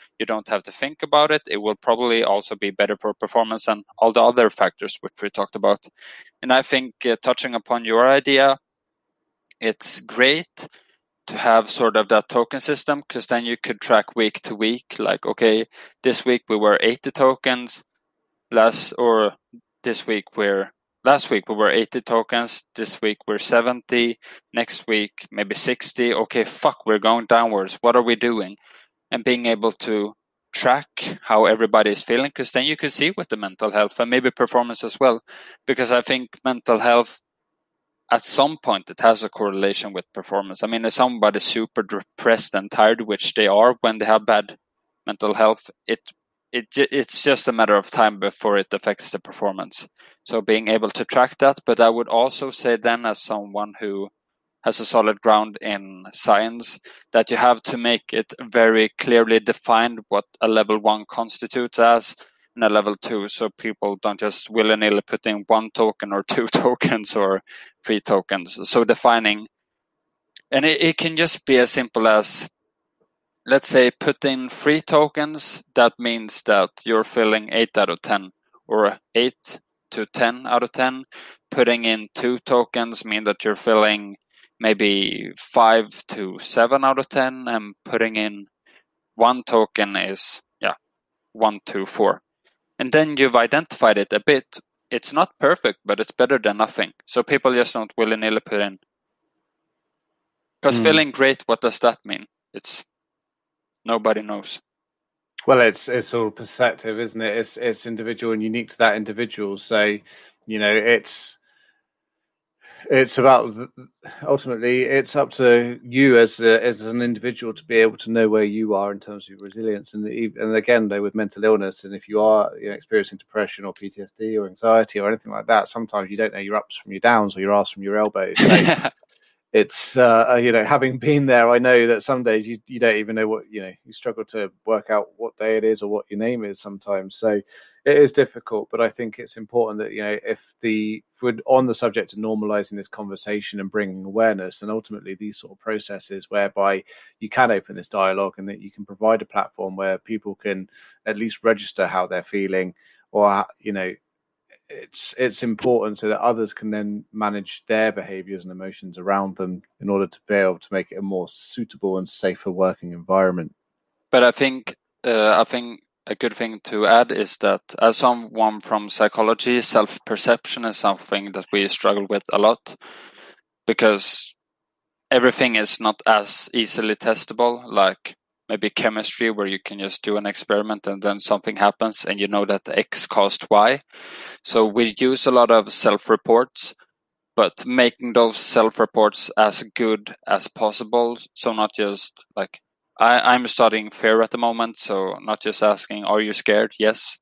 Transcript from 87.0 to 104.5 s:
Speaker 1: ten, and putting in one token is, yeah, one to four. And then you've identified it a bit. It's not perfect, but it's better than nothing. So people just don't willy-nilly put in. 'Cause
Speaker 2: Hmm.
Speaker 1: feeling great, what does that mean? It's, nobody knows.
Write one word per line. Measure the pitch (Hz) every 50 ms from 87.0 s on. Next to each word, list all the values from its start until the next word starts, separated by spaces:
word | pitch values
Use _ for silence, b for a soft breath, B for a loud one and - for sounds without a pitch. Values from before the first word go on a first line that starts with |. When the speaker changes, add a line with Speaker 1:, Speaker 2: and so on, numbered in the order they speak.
| 131 -
Speaker 1:
ten, | - 143 127 131 127 131 127
and | 120 117 113 104 104 101 _ -
putting | - 123 110 113 113 110
in | 107 107 107 104 104 101 _ _ _ _ b b b b b _ _ _ _ _
one | 110 117 120 127 123 117
token | - 120 113 110 - - - 104 98 98
is, | 92 92 95 98 - - - - - _ _ _ _
yeah, | - 95 - - _ _ _ _ _ _ _ _ _ _
one | - 113 110 107 104 101 -
to | - - 101 98
four. | - - - 107 95 - - _ _ _ _ _ _ _ _ _ _ _ -
And | 123 127
then | 127 151 156 156 147
you've | 135 135 131 120
identified | 120 117 113 139 151 160 - - - 131 113 107 101
it | 101 -
a | 107 104 -
bit. | - 147 131 - _ - - - _ _ _ _ -
It's | 123 117 - -
not | 139 151 170 - _ -
perfect, | - 139 175 - - 117 101 _ -
but | 101 104 101
it's | 107 -
better | - - 123 123 139 123
than | 107 107 101 104
nothing. | 110 - - - 101 87 - _ _
So | - - 123 117
people | - 143 139 - 131
just | 127 123 120 - -
don't | 120 110 98 -
willy-nilly | - 113 110 110 110 110 110 107 107
put | - - 107 101
in. | 101 101 95 92 _ _ _ _ _ _ _ _ _ _ _ _ _ _ _ _ _ _ _ _ _ _ _ _ _ _ _ _ _ _ _ _ _ _ _ _
'Cause | - 143 123 117
Speaker 2:
Hmm. | 113
Speaker 1:
feeling | 160 156 160 156 139
great, | 117 - 135 135 131 - -
what | - 113 -
does | - 117 - -
that | - 120 110 - -
mean? | 107 95 - - _ _ _ _ _
It's, | - 104 - - - - - _ _ _ _ _ _ _ _ _ _ _ _ _ _ _ _ _ _ _ -
nobody | 113 117 113 107 113 107 107
knows. | 107 107 104 101 95 -